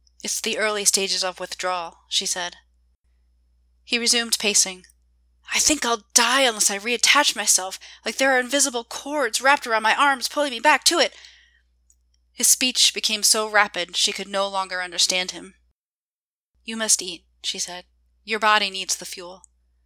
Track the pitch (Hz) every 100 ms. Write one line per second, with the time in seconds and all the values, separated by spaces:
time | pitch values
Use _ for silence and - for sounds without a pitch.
0 | _ _ 294 - 226 226 214 208 190 -
1 | 190 185 185 180 180 - 185 180 170 -
2 | _ - 190 185 175 - _ _ _ _
3 | _ _ _ _ _ _ _ _ - 240
4 | 233 240 233 - 208 208 190 185 - _
5 | _ _ _ _ - - - 302 240 226
6 | - - 233 269 262 208 - 202 220 240
7 | - 285 294 220 208 254 190 - - -
8 | 220 - 269 254 247 285 277 240 - -
9 | 277 294 233 - 262 285 247 220 220 226
10 | 285 262 - 294 285 233 302 277 - 339
11 | 233 - - - _ _ _ _ _ _
12 | _ _ _ - 247 - 254 - - -
13 | - 214 196 220 214 208 202 175 170 -
14 | - 202 196 196 196 196 190 185 180 170
15 | - 185 185 - 190 - _ _ _ _
16 | _ _ _ _ _ _ - 226 214 -
17 | 180 165 _ _ - 190 - 180 - _
18 | _ _ - 220 214 214 202 190 185 -
19 | 180 - 175 185 - _ _ _